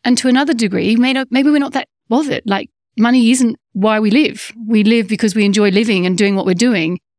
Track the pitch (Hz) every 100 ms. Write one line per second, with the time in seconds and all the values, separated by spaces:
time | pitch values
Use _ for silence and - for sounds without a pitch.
0 | - 247 262 254 285 247 220 190 185 226
1 | 254 262 262 254 277 294 277 277 - _
2 | _ 233 302 - 220 196 - _ _ -
3 | 226 254 226 254 240 - _ 196 208 214
4 | 214 233 311 - - 220 220 220 185 233
5 | 190 214 220 202 202 202 208 190 226 196
6 | 180 180 202 196 185 180 240 208 160 180
7 | -